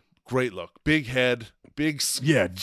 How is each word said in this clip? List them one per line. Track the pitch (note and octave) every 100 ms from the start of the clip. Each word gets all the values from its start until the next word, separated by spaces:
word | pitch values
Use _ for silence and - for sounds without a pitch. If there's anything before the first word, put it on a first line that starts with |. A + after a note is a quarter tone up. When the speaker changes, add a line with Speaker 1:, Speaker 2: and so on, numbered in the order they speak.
| _ _ -
Speaker 1:
Great | B2+ B2
look. | F2+ E2+ _
Big | D3 D#3 A#2+
head. | B2+ B2+ A#2+ A2 _ - -
Big, | D#3 D3
s-, | - -
Speaker 2:
Yeah, | C3 C3 F2+
Speaker 1:
funny | F#2